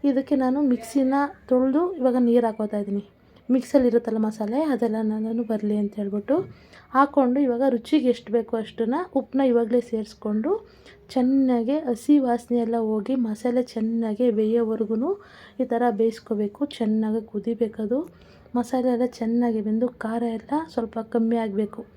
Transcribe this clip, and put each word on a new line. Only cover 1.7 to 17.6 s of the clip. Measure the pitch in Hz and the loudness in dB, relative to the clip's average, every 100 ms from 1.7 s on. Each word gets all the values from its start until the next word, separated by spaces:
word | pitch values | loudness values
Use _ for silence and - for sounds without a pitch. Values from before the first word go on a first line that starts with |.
| 277 359 349 | 2 0 0
ಇವಾಗ | 254 247 240 | 0 4 4
ನೀರು | 240 226 | 4 2
ಹಾಕೋತಾ | 220 214 208 | -2 -4 -4
ಇದ್ದೀನಿ. | 202 202 196 _ _ - - | -4 -6 -6 _ _ -20 -2
ಮಿಕ್ಸಲ್ಲಿ | 262 254 285 247 | -2 4 4 4
ಇರುತ್ತಲ್ಲ | 233 233 220 214 | 2 0 -2 -2
ಮಸಾಲೆ, | 214 208 254 320 | -2 -4 -2 0
ಅದೆಲ್ಲ | 254 233 220 220 | 0 0 0 -2
ನಾನು | 220 220 226 226 | -2 -4 -4 -2
ಬರಲಿ | 220 208 208 | -2 0 -2
ಅಂತ | 202 208 | -2 -4
ಹೇಳ್ಬಿಟ್ಟು | 202 202 202 302 381 - - - - 262 | -4 -6 -2 -2 -2 -14 -20 -20 -4 2
ಹಾಕ್ಕೊಂಡು | 285 285 254 254 277 | 2 4 2 2 0
ಇವಾಗ | 233 269 | 2 0
ರುಚಿಗೆ | 240 - 311 247 | 0 0 2 2
ಎಷ್ಟು | 240 - 233 | 0 0 -2
ಬೇಕೋ | 226 226 | -2 -6
ಅಷ್ಟನ್ನು | 214 - 226 285 359 269 | -6 -4 -2 -2 -2 -4
ಉಪ್ಪನ್ನ | 262 262 269 | -2 0 2
ಇವಾಗಲೇ | 233 226 240 233 | 2 2 0 0
ಸೇರಿಸ್ಕೊಂಡು | 226 208 - 214 214 262 427 - - - - - | -6 -6 -8 -4 -2 -2 -4 -6 -20 -20 -20 -6
ಚೆನ್ನಾಗೆ | 262 254 269 262 240 226 294 302 | 0 2 4 2 2 0 -2 -2
ಹಸಿ | 220 - 294 254 | -4 4 4 4
ವಾಸನೆ | 240 - 240 | -2 0 0
ಎಲ್ಲ | 226 233 220 | 0 0 0
ಹೋಗಿ | 220 208 262 226 | -2 0 -2 -2
ಮಸಾಲೆ | 214 247 240 247 | -2 -2 0 -2
ಚೆನ್ನಾಗೆ | 226 220 233 226 208 247 214 | -4 -2 -2 -2 0 2 2
ಬೇಯೋವರೆಗೂ | 214 233 220 220 208 220 285 403 - - - - | 2 2 0 -2 -2 0 -2 -4 -10 -20 -20 -6
ಈ | 254 | -2
ಥರ | 233 240 208 | 2 0 2
ಬೇಯಿಸ್ಕೋಬೇಕು. | 226 220 - 208 208 208 285 - | 0 -2 -6 -4 -4 -4 -6 -2
ಚೆನ್ನಾಗಿ | 220 220 214 220 220 | 0 0 0 -2 -4
ಕುದಿಬೇಕದು. | 208 202 233 | -6 -4 -2